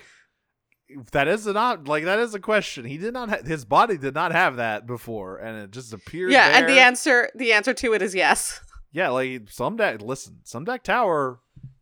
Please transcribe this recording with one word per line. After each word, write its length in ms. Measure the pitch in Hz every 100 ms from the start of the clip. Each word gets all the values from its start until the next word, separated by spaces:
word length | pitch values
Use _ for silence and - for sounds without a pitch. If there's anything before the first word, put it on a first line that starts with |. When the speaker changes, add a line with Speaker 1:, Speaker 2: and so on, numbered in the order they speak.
| - _ _ _ _ _ _ _ _ 139 113
Speaker 1:
that 160 | 147 143
is 180 | 214 214
an 100 | 202
op-, 280 | 247 196 139
like, 180 | 151
that 140 | 165 208
is 160 | 233
a 60 | 208
question. 440 | 180 214 - - 120
He 100 | 147
did 160 | 214
not 160 | 254 233
ha-, 160 | 208
his 200 | 120 160 107
body 300 | 147 233 175
did 160 | 135
not 180 | 143 170
have 240 | 160 180 123
that 300 | 117 107 117
before, 480 | 120 - 110 92 90
and 200 | 110 110
it 120 | 101
just 200 | 117 120
appeared 400 | 110 - 165 185
Speaker 2:
Yeah, 240 | 262 190 -
and 80 | -
the 60 | 269
Speaker 1:
there. 80 | 254
Speaker 2:
answer, 440 | 247 311 247 -
the 180 | 226 240
answer 220 | 214 208
to 180 | 247 226
it 80 | 214
is 100 | 190
yes. 460 | 185 151 175 - - - - -
Speaker 1:
Yeah, 200 | - 170
like, 400 | 127 131 127 104
some 260 | - 127 226
deck, 240 | 196 110
listen, 400 | 107 135 - -
some 220 | - 117
deck 180 | 180 247
tower, 560 | - 226 214 151 131 123 _ - - -